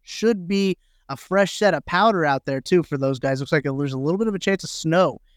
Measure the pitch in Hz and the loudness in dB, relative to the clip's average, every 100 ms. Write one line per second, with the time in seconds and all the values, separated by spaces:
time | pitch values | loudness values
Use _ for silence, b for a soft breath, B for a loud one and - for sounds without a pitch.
0 | - - 220 208 170 196 196 - _ _ | -14 -2 0 0 0 0 0 -2 _ _
1 | - 135 - 190 190 - 208 151 - 175 | -14 -12 -2 2 2 2 2 2 0 2
2 | 220 190 151 135 - 135 - 180 151 139 | 4 4 2 0 -2 -6 2 2 2 0
3 | 135 131 135 135 139 156 143 135 143 131 | 0 0 -2 -2 0 -2 -2 -4 -4 -2
4 | 143 190 226 196 - 190 - - 160 170 | -2 0 -2 -2 -2 -2 -4 -6 0 2
5 | 170 117 _ | 2 0 _